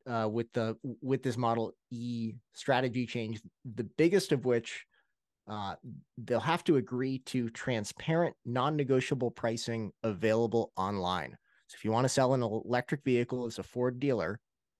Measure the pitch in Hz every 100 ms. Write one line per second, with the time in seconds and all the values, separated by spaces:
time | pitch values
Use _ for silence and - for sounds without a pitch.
0 | - 117 110 113 117 123 113 110 135 113
1 | 127 131 131 117 120 117 110 - _ 120
2 | 120 117 113 113 - - - 131 131 117
3 | 117 123 110 107 - _ 131 110 110 -
4 | 165 190 185 139 123 117 - - - _
5 | _ _ _ _ - 107 98 82 - -
6 | - - 117 117 139 175 - 143 117 123
7 | 131 131 - 131 117 - - 117 104 -
8 | - 165 170 - - 127 135 151 131 131
9 | - 135 120 - 117 113 - 113 104 -
10 | 113 92 110 110 117 113 107 - 95 101
11 | 90 92 65 78 _ _ - - 107 110
12 | 131 - 131 131 117 110 - 123 - 147
13 | 139 120 120 127 120 104 - 123 123 123
14 | 143 117 85 107 _ _ _